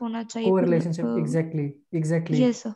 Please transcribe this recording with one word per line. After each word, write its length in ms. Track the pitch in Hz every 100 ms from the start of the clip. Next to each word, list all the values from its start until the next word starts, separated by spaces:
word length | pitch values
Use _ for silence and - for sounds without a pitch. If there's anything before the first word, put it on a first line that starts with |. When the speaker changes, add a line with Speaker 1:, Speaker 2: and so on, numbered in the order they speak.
Speaker 1:
होना 200 | 233 226
चाहिए, 280 | 220 233 220
Speaker 2:
कोई 120 | 185
Speaker 1:
कोई, 80 | 175
Speaker 2:
रिलेशनशिप, 340 | 165 165 165
Speaker 1:
अ, 40 | 233
Speaker 2:
exactly, 600 | 233 151 160 160 160 143 - _ 165
exactly, 320 | 156 165 165
Speaker 1:
Yes, 280 | 247 247 226
sir। 100 | 226